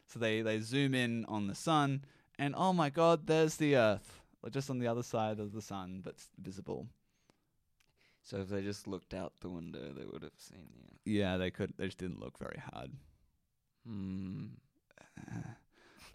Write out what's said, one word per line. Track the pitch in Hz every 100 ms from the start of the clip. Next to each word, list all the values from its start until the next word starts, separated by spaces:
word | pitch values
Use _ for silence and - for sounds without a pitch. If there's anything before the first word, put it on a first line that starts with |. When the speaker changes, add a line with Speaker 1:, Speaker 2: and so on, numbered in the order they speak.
| _
Speaker 1:
So | 113
they, | 113 110
they | 110 110
zoom | 110 131 139
in | 131 120 117 110
on | 107 101
the |
sun. | 95 - 156 139 135 - - _ -
And | 143 -
oh | 185
my | 180 147
God, | 139 165 165 156
there's | 160 160 -
the | 151 135
Earth. | 110 98 - - - _
Like, | 113
just | 135 139
on | 127
the | 120
other | 117
side | 120 117 110 107
of | 104
the | 110
sun, | - 98 92 95
but | 90
s-, | - - -
visible. | - 95 - 65 101 - _ _ _ _ _ _ _ _ _ _ _ _
Speaker 2:
So | - 104
if | 95
they | 101
just | 101 98 -
looked | 95 -
out | 92 90 -
the | 90
window, | 85 82 76 71
they | 67
would | 55 80
have | 78 -
seen | - 90 76
the | 60
Earth. | - -
Speaker 1:
Yeah, | - 104 95 92
they | 92
could. | - 101 -
They | 95
just | -
didn't | 90 85
look | 60 -
very | - - -
hard. | - 65 139 - _ _ _ _ _ _ _ 117
Speaker 2:
Hmm. | 104 95 95 95 98 107 120 _ _ _ - - - -
Speaker 1:
<sighs> | - - 113 _ _ - - -